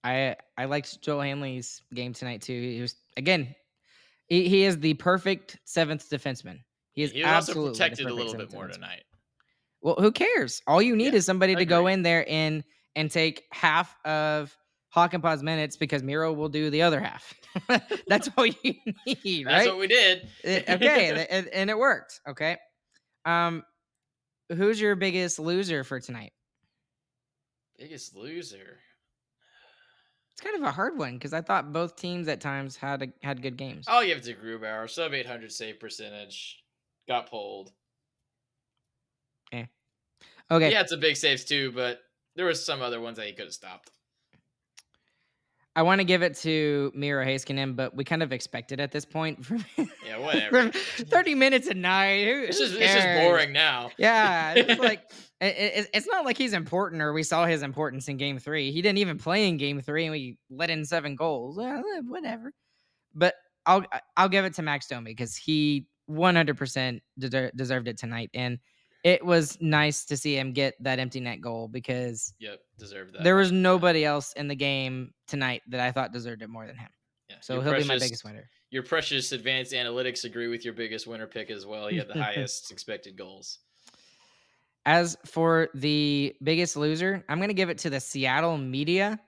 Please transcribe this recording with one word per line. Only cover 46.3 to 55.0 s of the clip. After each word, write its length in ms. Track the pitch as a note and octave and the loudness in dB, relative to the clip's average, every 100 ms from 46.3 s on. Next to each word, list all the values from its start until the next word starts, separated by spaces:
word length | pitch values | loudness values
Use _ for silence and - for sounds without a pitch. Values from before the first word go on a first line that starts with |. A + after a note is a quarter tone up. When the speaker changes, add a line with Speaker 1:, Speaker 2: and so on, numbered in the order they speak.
| C#3+ | 0
Speaker 1:
to 520 | D#3+ D#3 D3+ C#3+ C#3 | -2 2 2 0 -2
Miro 300 | C#3 C#3+ C#3 | -4 -2 0
Heiskanen, 500 | C3 C3+ - C3+ C3+ | 0 -2 -4 -4 -4
but 180 | B2 C3 | -4 -6
we 100 | C3+ | -6
kind 180 | C3 E3 | -2 -2
of 80 | D3+ | 0
expect 400 | B2+ - A#2+ - | -4 -8 -12 -8
it 80 | C3+ | -6
at 140 | C#3+ | -4
this 100 | D3 | -6
point 420 | C3+ D#3+ D#3+ - | -8 -6 -6 -6
from 200 | B2+ A#3 G3 | -6 -6 -6
<laughs> 60 | - A#3+ - | -6 -6 -8
Speaker 2:
Yeah, 120 | A#3 A3 | -12 -8
whatever. 520 | D4 - - B3 A3+ | 0 0 4 4 4
Speaker 1:
from 340 | F#4 F#4+ - A#3+ | 0 -8 -8 2
thirty 280 | F#4 F4+ | 4 4
minutes 320 | C#4 C4+ C4 C4 | 4 6 4 0
a 60 | |
night. 520 | F#3 F3+ F#3+ G3 G3 G#3 | -2 2 4 4 4 2
Who, 160 | C#4 | 0
Speaker 2:
It's 140 | A#3 - | -2 0
Speaker 1:
who 80 | |
Speaker 2:
just, 100 | G#3 F#3+ | 0 4
it's 140 | - | 6
just 120 | - | 6
Speaker 1:
cares? 220 | F3+ E3+ E3+ | 6 6 6
Speaker 2:
boring 240 | E3+ C#3+ | 6 4
now. 400 | C#3+ D#3 B2+ A#2+ - | 4 2 2 -6 2
Speaker 1:
Yeah, 560 | G#3+ A3+ G#3+ E3+ D#3 | 4 6 6 4 4
it's 240 | F3 - A#3 | 4 4 4
Speaker 2:
<laughs> 0 | |
Speaker 1:
like, 220 | A#3+ G#3 | 4 2